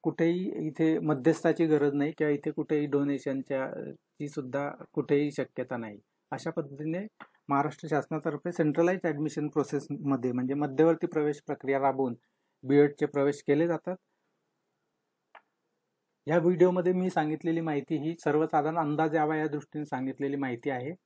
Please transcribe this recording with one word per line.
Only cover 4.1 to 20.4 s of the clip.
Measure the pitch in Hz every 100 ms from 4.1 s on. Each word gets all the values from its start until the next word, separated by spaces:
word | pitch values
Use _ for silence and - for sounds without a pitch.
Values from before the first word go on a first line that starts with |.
| _ 147
सुद्धा | 147 127 139 143 - -
कुठेही | - 127 143 147
शक्यता | 143 127 - 123 123
नाही. | 110 104 _ _ _
अशा | 131 165
पद्धतीने | 165 143 139 151 170 214 _ - _ -
महाराष्ट्र | 139 147 147 156
शासनातर्फे | 151 - 156 160 151 175
सेंट्रलाइज्ड | 170 151 151 170 185 175
ॲडमिशन | 147 151 156 147
प्रोसेसमध्ये | 151 135 143 - 143 143 135 123
म्हणजे | 123 127
मध्यवर्ती | 139 147 135 160 160 170
प्रवेश | 156 151 147 -
प्रक्रिया | 139 127 135
राबवून | 139 131 131 117 _ _ _ _
बीएडचे | 131 143 147 147 147
प्रवेश | 143 139 143 -
केले | 143 170
जातात. | 156 - 185 _ _ _ _ _ _ _ _ _ _ _ _ _ - _ _ _ _ _ _ _ _ -
या | 170
व्हिडिओमध्ये | 165 180 180 180 175
मी | 180 185
सांगितलेली | 170 151 156 165 165
माहिती | 165 143 127 147
ही | 151 170
सर्वसाधारण | 156 147 156 156 147 165
अंदाज | 151 151 160 160
यावा | 151 156
या | 156
दृष्टीने | 147 143 151
सांगितलेली | 147 127 131 131 139
माहिती | 143